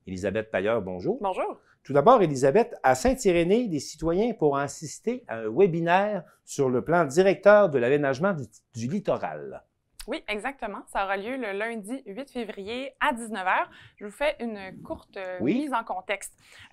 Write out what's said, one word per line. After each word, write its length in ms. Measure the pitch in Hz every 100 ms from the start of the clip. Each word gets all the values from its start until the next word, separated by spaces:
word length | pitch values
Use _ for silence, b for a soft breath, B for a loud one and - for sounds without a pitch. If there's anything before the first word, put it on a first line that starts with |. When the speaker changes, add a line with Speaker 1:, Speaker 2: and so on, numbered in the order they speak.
| -
Speaker 1:
Élisabeth 420 | 92 98 104 107
Pailleur, 320 | 98 98 117
bonjour. 380 | 92 90 147 254
Speaker 2:
Bonjour. 380 | 196 185 392 294 b b
Speaker 1:
Tout 100 | -
d'abord, 280 | 139 160 254
Élisabeth, 500 | 170 135 135 175 240 -
à 140 | 135 127
Saint-Irénée, 720 | 254 262 196 170 170 220 247
les 100 | 151
citoyens 520 | - - 160 175 240
pourront 220 | 208 151 139
assister 720 | 139 - 151 - - 247 -
à 120 | 113
un 100 | 110
webinaire 720 | 120 196 165 170 180 208 202 - b -
sur 240 | - 135
le 120 | 123
plan 200 | - 170 151
directeur 640 | 143 190 180 202 208 196
de 80 | 131
l'aménagement 560 | 120 147 143 131 190
du, 120 | 165 120 _ _
du 140 | 117 120
littoral. 760 | 202 180 120 92 78 69 64 _ _ _ - -
Speaker 2:
Oui, 160 | 302 -
exactement. 520 | 208 226 277 220 202 -
Ça 120 | 226
aura 140 | 190 196
lieu 200 | 208 269
le 140 | 220
lundi 500 | 196 226 233 196 269 -
huit 260 | 196 285
février 640 | 254 208 208 196 240 269 -
à 140 | 269
dix-neuf 320 | 233 233 214 185
heures. 240 | 233 349 B B B
Je 80 | 208
vous 60 |
fais 240 | - 294 -
une 420 | 233 208 190 -
courte, 360 | - 320 _ 202
euh, 200 | 185 180
Speaker 1:
Oui. 140 | 147 240
Speaker 2:
mise 180 | 294
en 100 | 247
contexte. 500 | 233 185 - 196 - _ B B B